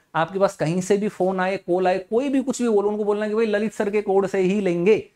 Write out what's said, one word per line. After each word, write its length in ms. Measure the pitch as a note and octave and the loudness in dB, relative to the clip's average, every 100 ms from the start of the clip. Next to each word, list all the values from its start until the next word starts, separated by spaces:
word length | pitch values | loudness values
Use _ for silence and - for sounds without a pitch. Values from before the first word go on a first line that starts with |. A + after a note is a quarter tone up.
| _ D#3 | _ -4
आपके 240 | E3 F#3+ | -2 0
पास 160 | G3 - | 0 0
कहीं 260 | D#3 F3+ | -2 -2
से 160 | F3+ G3+ | 0 0
भी 100 | G#3 | 0
फोन 320 | - F#3 F#3 | -2 -2 0
आए, 180 | F#3 G3 | -2 -4
कॉल 300 | - F3+ F3+ | -2 0 2
आए, 100 | F#3 | 0
कोई 300 | F#3 A3 C#4 | -2 -2 0
भी 120 | C4 | -2
कुछ 200 | B3+ B3 | -2 -2
भी 60 | A#3+ | 2
बोलो, 220 | G#3 G3+ | 2 2
उनको 140 | G#3 | -2
बोलना 240 | G#3 G#3 G#3+ | -2 -2 -2
कि 60 | |
भाई 120 | G#3+ A3+ | 0 0
ललित 280 | G3+ A3 | 0 -2
सर 160 | - G3+ | -2 -2
के 120 | G#3 | -2
कोड 260 | G#3 G3 F#3+ | 0 0 0
से 120 | G3 | 0
ही 200 | F#3 G#3 | 2 2
लेंगे, 480 | F#3+ F3 F3+ G#3 - | 0 0 2 2 0